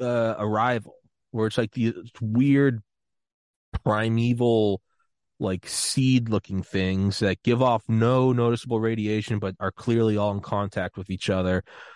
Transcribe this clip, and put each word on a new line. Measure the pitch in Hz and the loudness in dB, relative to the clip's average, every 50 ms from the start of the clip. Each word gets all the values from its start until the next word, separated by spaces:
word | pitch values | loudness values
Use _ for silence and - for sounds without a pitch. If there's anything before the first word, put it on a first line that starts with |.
uh, | 127 123 123 117 113 113 110 | -4 -2 0 0 0 0 -2
Arrival, | - 104 104 107 107 117 123 123 110 101 - - _ _ _ _ _ _ _ | -2 -2 -2 0 2 2 2 0 -2 -4 -10 -20 _ _ _ _ _ _ _
where | - 113 110 | -4 -2 -2
it's, | 113 - 127 | 0 0 -2
like, | 117 107 | -2 -2
the | - 123 110 113 - 87 85 120 _ - | -2 -2 -2 -2 -2 -4 -14 -18 _ -8
weird | 110 107 107 120 135 143 139 139 139 139 120 110 - _ _ _ _ _ _ _ _ _ _ _ _ _ _ _ _ _ - - - | -6 -2 0 2 4 4 4 4 4 2 2 -2 -8 _ _ _ _ _ _ _ _ _ _ _ _ _ _ _ _ _ -10 -4 0
primeval, | - 107 107 110 113 113 117 117 120 123 117 123 120 117 110 107 104 98 95 _ _ _ _ _ _ _ _ _ _ _ - | 0 0 0 0 0 0 2 2 2 2 2 2 2 4 4 2 2 0 -2 _ _ _ _ _ _ _ _ _ _ _ -6
like, | 113 98 95 92 - - | -4 -4 -4 -4 -6 -8
seed-looking | - - - - - 143 131 131 127 123 117 113 107 101 - - 95 95 | -8 -6 -6 -4 -2 0 2 4 4 2 2 2 -2 -2 -2 -2 -6 -6
things | - - - 98 95 95 95 95 98 98 92 - | -6 -4 -2 -2 0 0 0 0 0 0 0 0
that | 110 95 90 - | 0 -2 -2 0
give | - 120 120 120 | 0 0 2 4
off | 131 127 117 107 - - | 4 2 2 0 0 0
no | 113 110 113 120 127 131 131 131 | 0 2 2 4 4 4 2 2
noticeable | 123 120 120 117 120 117 - 123 120 110 | 2 2 2 0 0 -2 -4 -4 -2 -2
radiation, | 110 113 113 110 107 107 107 107 101 - 110 104 | 0 0 -2 -2 -2 -2 -2 -2 -2 -2 -4 -4
but | 101 98 92 - | -4 -6 -8 -6
are | 98 95 | -8 -8
clearly | - - - 123 117 117 113 110 107 | -8 -6 -2 0 2 2 2 2 2
all | 104 101 104 | 0 0 -2
in | 101 101 | -2 -4
contact | - - 110 101 101 98 - 101 90 90 - | -6 -4 -4 -4 -4 -4 -4 -6 -6 -6 -8
with | 95 90 - | -12 -10 -10
each | 95 92 - - | -8 -6 -2 -2
other, | 95 92 92 92 92 92 - - - - - - - | 0 0 0 0 0 -2 -2 -6 -18 -20 -20 -20 -20